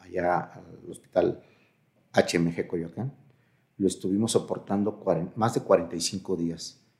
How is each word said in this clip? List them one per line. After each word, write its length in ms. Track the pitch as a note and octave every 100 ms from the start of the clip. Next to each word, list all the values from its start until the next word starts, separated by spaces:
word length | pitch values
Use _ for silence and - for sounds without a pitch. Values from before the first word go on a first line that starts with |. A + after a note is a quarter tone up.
allá 380 | F#2 F2+ F2 E2+
al 500 | - - E2+ F2 F2
hospital 520 | - - F#2 F2 - - _ _ _ _ _ _
H 260 | - - F2
M 160 | E2+
G 140 | E2 -
Coyoacán. 460 | F2 E2 - C3 - - _ _ _ _ -
Lo 100 | F#2+
estuvimos 460 | - F#2+ G2+ A2
soportando 640 | G2+ - - - G2+ G#2 -
cuaren-, 320 | F#2+ E2+ F2 -
más 180 | A2+
de 80 | -
cuarenta 340 | - F#2 E2+ F2
y 60 |
cinco 340 | - F#2+ - F2
días 500 | E2+ E2 - - _ _